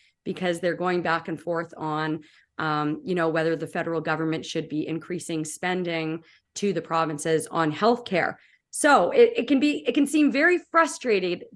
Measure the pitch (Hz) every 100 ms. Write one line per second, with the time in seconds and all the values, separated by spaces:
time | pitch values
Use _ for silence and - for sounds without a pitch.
0 | _ _ 196 185 180 165 175 165 180 180
1 | 165 165 170 156 175 165 165 - 156 151
2 | 156 156 - _ _ - 156 151 151 156
3 | - 180 165 160 160 156 156 175 165 165
4 | 160 156 160 160 - 165 160 151 156 160
5 | - 180 - 160 156 - 180 185 175 165
6 | 160 170 - _ _ - 202 165 165 165
7 | 160 156 165 160 156 165 156 151 214 240
8 | - 180 - - _ _ _ - 294 254
9 | 175 - 233 - 240 269 294 285 - 294
10 | 285 311 285 269 339 349 - 330 311 -
11 | 247 202 180 180 -